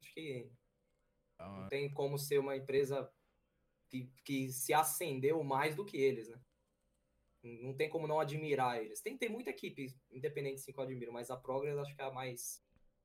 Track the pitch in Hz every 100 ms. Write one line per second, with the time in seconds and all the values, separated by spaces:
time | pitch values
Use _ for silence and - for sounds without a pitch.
0 | - - 156 123 113 120 _ _ _ _
1 | _ _ _ - 87 95 95 139 143 143
2 | 139 143 - 143 135 135 135 135 135 139
3 | 127 _ _ _ _ _ _ _ _ 131
4 | 127 - - 135 131 131 - 151 156 -
5 | 170 131 135 165 143 135 156 151 202 156
6 | 135 117 110 117 - _ _ _ _ _
7 | _ _ _ _ 120 117 127 135 151 165
8 | 151 156 147 151 156 139 127 120 107 107
9 | - 269 226 226 254 - 175 143 131 -
10 | _ 127 147 143 139 135 - 135 131 127
11 | 117 120 120 127 - 135 147 143 143 -
12 | 135 131 131 120 - - _ _ - _